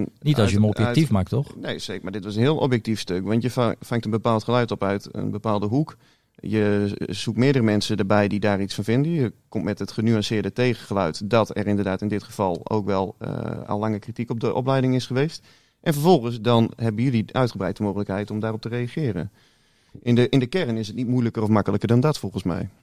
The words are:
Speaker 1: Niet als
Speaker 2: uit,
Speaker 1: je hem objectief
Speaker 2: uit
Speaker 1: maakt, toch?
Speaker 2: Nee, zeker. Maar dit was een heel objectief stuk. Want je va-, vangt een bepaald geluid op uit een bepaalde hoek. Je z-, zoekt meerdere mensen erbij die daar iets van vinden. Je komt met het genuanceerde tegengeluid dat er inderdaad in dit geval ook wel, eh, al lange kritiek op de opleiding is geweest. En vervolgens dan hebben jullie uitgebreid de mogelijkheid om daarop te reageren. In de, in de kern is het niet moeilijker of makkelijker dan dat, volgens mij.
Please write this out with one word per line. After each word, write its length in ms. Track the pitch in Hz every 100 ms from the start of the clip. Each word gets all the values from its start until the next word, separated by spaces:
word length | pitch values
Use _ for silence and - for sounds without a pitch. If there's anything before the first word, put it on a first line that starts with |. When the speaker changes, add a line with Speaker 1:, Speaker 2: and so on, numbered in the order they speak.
| 98 -
Speaker 1:
Niet 140 | 143
als 80 | 139
Speaker 2:
uit, 60 | 98
Speaker 1:
je 60 | 101
hem 100 | 107
objectief 380 | 104 120 127
Speaker 2:
uit 80 | 156
Speaker 1:
maakt, 180 | 101 87
toch? 260 | 123 139 -
Speaker 2:
Nee, 240 | - 87
zeker. 240 | - 98
Maar 80 | 92
dit 120 | 101
was 120 | 98 104
een 60 |
heel 160 | 135 156
objectief 420 | 131 123 110 107
stuk. 240 | - 90 95
Want 160 | 113
je 80 | 123
va-, 260 | 127 113 -
vangt 260 | - 120 113
een 60 |
bepaald 320 | 110 117 110
geluid 280 | - 123 117
op 120 | 98
uit 240 | 98 101 -
een 200 | 104 104
bepaalde 340 | 104 113 104 101
hoek. 320 | 131 156 - _ _ _ _
Je 540 | 98 107 104 104 101 - -
z-, 140 | 101
zoekt 160 | - 107
meerdere 260 | 135 135 110
mensen 320 | 104 - 104
erbij 300 | 98 104 101
die 120 | 104
daar 220 | 104 98
iets 120 | 98
van 100 | -
vinden. 280 | 104 120 151
Je 220 | 170 113 - _
komt 140 | 110
met 160 | 85 101
het 120 | 98
genuanceerde 600 | - 113 110 101 110 98
tegengeluid 760 | - 123 113 - 98 82 - 101
dat 260 | 113 104 104
er 100 | 101
inderdaad 340 | 101 95 92
in 60 | 104
dit 160 | 104
geval 380 | - - 95 85 -
ook 160 | 107 98
wel, 300 | 95 95 -
eh, 100 | - 85 78 - -
al 120 | 104
lange 200 | 110 104
kritiek 300 | - 110 117
op 100 | 117
de 140 | 113
opleiding 420 | - 127 135 131 127
is 100 | -
geweest. 360 | 127 156 - _ _ _ _
En 120 | 170
vervolgens 480 | 143 165 175 117 117
dan 300 | 113 117 113 -
hebben 280 | 113 107
jullie 220 | 131 117 -
uitgebreid 460 | 131 123 98 92 95
de 60 |
mogelijkheid 480 | 104 98 101 98 104
om 80 | 107
daarop 220 | 110 113
te 80 | 113
reageren. 600 | 120 120 - 139 92 95 - _ _ _ _ _ -
In 140 | 123 120
de, 140 | 123
in 100 | 135
de 60 | 127
kern 320 | 185 135 113
is 100 | 104
het 80 | 120
niet 120 | 123
moeilijker 360 | 127 117 113
of 60 | 104
makkelijker 380 | 107 98 101 110
dan 120 | 120
dat, 180 | 127 -
volgens 260 | 95 -
mij. 260 | 92 90 98 -